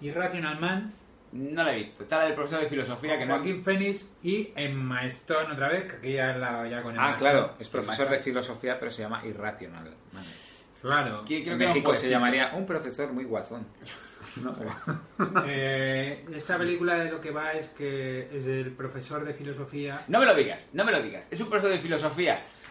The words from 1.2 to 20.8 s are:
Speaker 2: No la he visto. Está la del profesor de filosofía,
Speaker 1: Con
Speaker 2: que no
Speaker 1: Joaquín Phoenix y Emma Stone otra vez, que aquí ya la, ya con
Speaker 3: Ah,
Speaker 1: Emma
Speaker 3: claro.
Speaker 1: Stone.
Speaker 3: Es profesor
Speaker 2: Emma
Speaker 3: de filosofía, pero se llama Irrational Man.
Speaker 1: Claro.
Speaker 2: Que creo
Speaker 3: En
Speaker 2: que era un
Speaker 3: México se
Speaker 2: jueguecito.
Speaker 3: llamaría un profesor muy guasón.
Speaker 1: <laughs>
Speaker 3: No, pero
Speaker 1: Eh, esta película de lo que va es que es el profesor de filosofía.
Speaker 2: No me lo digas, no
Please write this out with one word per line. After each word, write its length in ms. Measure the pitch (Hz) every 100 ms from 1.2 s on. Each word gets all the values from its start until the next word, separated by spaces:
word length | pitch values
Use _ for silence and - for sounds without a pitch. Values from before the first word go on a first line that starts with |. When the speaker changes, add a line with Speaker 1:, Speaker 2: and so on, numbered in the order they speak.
| -
Speaker 2:
No 300 | 123 139 160
la 100 | 160
he 40 | 117
visto. 180 | 104 -
Está 160 | 104 -
la 60 |
del 100 | 160
profesor 260 | 147 147 160
de 80 | 147
filosofía, 420 | 139 123 117 156
Speaker 1:
Con 60 | 214
Speaker 2:
que 60 | 127
no 80 | 139
Speaker 1:
Joaquín 260 | 185 180
Phoenix 460 | 190 190 196 196 - -
y 280 | 170 202 214 -
Emma 480 | 143 135 131 123 127
Stone 460 | 127 - 156 160
otra 160 | 139 139
vez, 160 | 180
que 120 | 185 -
aquí 140 | 127
ya 220 | 135 131 127
la, 300 | 123 117 117
ya 140 | 120
con 160 | 120 113
Speaker 3:
Ah, 100 | 139
Speaker 1:
Emma 60 | 120
Speaker 3:
claro. 220 | 139 139
Speaker 1:
Stone. 140 | 107 -
Speaker 3:
Es 80 | 110
profesor 380 | 135 110 110 139
Speaker 2:
Emma 100 | 135
Speaker 3:
de 60 |
filosofía, 560 | - 127 123 113 127 127
pero 100 | 120
se 120 | 113
llama 220 | 107 113
Irrational 720 | 110 101 104 101 90 82 80 80 -
Man. 120 | 95 85 - - - - -
Speaker 1:
Claro. 440 | 127 143 127 107
Speaker 2:
Que 20 | 110
creo 100 | 156
Speaker 3:
En 80 |
Speaker 2:
que 40 | -
era 20 |
un 40 | -
Speaker 3:
México 160 | -
se 80 | 143 143 123
Speaker 2:
jueguecito. 100 | 131
Speaker 3:
llamaría 400 | 123 123 135 131
un 120 | 165 -
profesor 460 | 160 127 127 143
muy 120 | 127
guasón. 420 | 123 110 - 117 107
Speaker 1:
<laughs> 380 | - 110 - - - - -
Speaker 3:
No, 120 | 127
pero 160 | - 107 - - 151 - - 185 190 139
Speaker 1:
Eh, 800 | 139 135 135 135 135 139 143 156
esta 220 | 151 151 175
película 380 | 175 175 175
de 160 | 170 165
lo 100 | 160
que 100 | 156
va 200 | 151 156
es 160 | 156 151
que 580 | - 143 135 131 127 127
es 140 | 143 131
el 240 | 131 131
profesor 520 | 127 131 131 131 147
de 100 | 147
filosofía. 720 | 143 143 139 135 147 143 143 -
Speaker 2:
No 120 | 214
me 60 | 262
lo 80 | 165
digas, 320 | 113 - -
no 120 | -